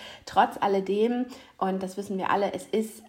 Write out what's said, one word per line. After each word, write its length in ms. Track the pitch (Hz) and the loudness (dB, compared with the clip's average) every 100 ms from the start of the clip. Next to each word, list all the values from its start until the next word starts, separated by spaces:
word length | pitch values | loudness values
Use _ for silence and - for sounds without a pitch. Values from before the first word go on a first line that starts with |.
| - - - | -18 -18 0
Trotz 320 | 190 233 - | 4 4 2
alledem, 640 | 202 196 190 202 226 247 254 - - - | 0 2 2 2 2 2 -2 -8 -20 -4
und 260 | 190 190 | -2 0
das 140 | 190 196 | -4 -6
wissen 220 | 196 190 | -6 -4
wir 120 | - | 0
alle, 220 | 202 196 | 2 0
es 140 | 185 - | -2 -2
ist 360 | 220 220 - | -2 -2 -8